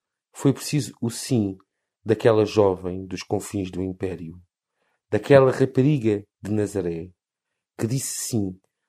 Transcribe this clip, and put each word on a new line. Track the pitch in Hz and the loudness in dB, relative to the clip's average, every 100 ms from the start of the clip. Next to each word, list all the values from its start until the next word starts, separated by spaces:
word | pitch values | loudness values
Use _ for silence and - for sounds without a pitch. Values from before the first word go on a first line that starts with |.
| _ _ _ | _ _ _
foi | - 143 | -2 -2
preciso | 127 - 151 110 - | -2 -4 -4 -6 -6
o | 113 | -8
sim | - - 123 101 92 _ _ _ _ | -6 -2 0 0 -4 _ _ _ _
daquela | 104 110 120 107 | -2 2 4 4
jovem | 104 110 101 90 90 92 95 | 2 4 4 2 -6 -8 -10
dos | 90 | -12
confins | - 101 - 101 90 | -6 -6 -4 -6 -6
do | 90 | -6
império, | 95 90 95 85 82 90 _ _ _ _ _ _ - | -6 -6 -8 -8 -14 -18 _ _ _ _ _ _ -4
daquela | 107 - 139 131 | -2 6 8 8
rapariga | 120 131 - 135 147 110 104 104 _ | 4 0 2 2 2 2 0 -4 _
de | 98 | -4
Nazaré, | 107 101 98 87 82 90 _ _ _ _ _ _ - | -2 -2 -2 -4 -6 -10 _ _ _ _ _ _ -8
que | 113 | -4
disse | 135 - - | -4 -6 -10
sim | - 113 95 92 _ _ | -6 -4 -4 -8 _ _